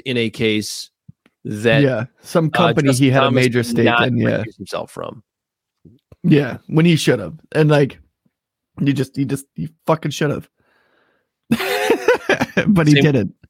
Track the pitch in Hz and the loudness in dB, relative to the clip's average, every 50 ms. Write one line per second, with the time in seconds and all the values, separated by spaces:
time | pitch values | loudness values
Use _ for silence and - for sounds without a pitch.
0 | - 135 123 120 113 110 - - 117 110 107 107 104 - - - - - _ _ | -8 -6 -4 -2 -2 -4 -4 -2 0 0 0 0 -4 -6 -10 -14 -16 -18 _ _
1 | _ _ - _ _ _ _ _ - - 104 104 110 117 113 113 139 135 127 110 | _ _ -20 _ _ _ _ _ -12 -10 -8 -2 0 2 4 4 2 2 0 -2
2 | 120 - _ _ - - - 175 160 151 - - 180 117 113 165 147 135 131 123 | -6 -10 _ _ -10 -2 0 0 0 0 0 2 0 2 2 2 2 2 2 4
3 | 143 131 127 139 135 139 127 127 127 127 117 123 120 120 117 120 117 - 120 117 | 4 4 4 4 2 2 2 2 2 2 2 0 -2 -2 0 2 2 2 2 2
4 | 117 127 117 120 113 117 113 - 107 - - - 98 - - 82 - - - - | 0 0 0 0 0 0 -2 -2 -6 -8 -12 -18 -16 -10 -10 -10 -10 -10 -12 -14
5 | 85 - - - _ _ _ _ _ _ _ _ _ _ _ _ _ 85 113 135 | -14 -14 -14 -18 _ _ _ _ _ _ _ _ _ _ _ _ _ -20 _ _
6 | _ _ - _ - 170 151 143 143 120 - - _ - - 160 165 175 165 - | _ _ -14 _ 2 2 4 4 2 -2 -6 -12 _ -2 2 2 4 4 4 2
7 | - - 123 110 95 80 82 - _ - - 147 156 151 151 143 147 127 - - | 2 0 0 0 -2 -10 -12 -16 _ -4 0 2 2 4 4 4 2 0 -2 -12
8 | _ _ _ _ _ _ _ _ _ _ _ _ _ _ - - 143 139 135 131 | _ _ _ _ _ _ _ _ _ _ _ _ _ _ -8 -4 -2 -2 0 -2
9 | 131 - - 131 139 120 139 135 - _ - - 160 156 _ _ - - 160 156 | -4 -6 -4 -6 -6 -6 -6 -8 -10 _ -14 -12 -12 -12 _ _ -4 -4 -4 -2
10 | - 156 135 - 165 147 - 67 - _ _ _ _ _ _ _ _ _ _ _ | -4 -8 -6 -4 -4 -4 -4 -6 -10 _ _ _ _ _ _ _ _ _ _ _
11 | _ _ _ _ _ _ _ _ _ - - - 381 381 403 415 415 427 453 - | _ _ _ _ _ _ _ _ _ -4 -4 -2 -2 -4 -4 -2 -2 -4 -4 -4
12 | - - 494 - - - - - - - - - - - 202 175 160 151 147 147 | -2 -2 -2 -2 -2 -4 -4 -4 -4 -6 -4 -4 0 0 2 2 4 4 4 4
13 | 139 151 135 123 98 - - _ _ | 4 2 2 0 -2 -4 -8 _ _